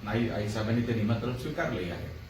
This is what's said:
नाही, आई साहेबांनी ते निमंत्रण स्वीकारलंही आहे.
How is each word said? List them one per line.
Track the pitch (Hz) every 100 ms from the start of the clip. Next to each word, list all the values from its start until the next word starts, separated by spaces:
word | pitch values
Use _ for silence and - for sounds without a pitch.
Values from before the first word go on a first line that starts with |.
नाही, | 110 113 113
आई | 104 107
साहेबांनी | 110 107 117
ते | 117
निमंत्रण | 110 104 113 120
स्वीकारलंही | 123 160 151 165 107 92
आहे. | - - - -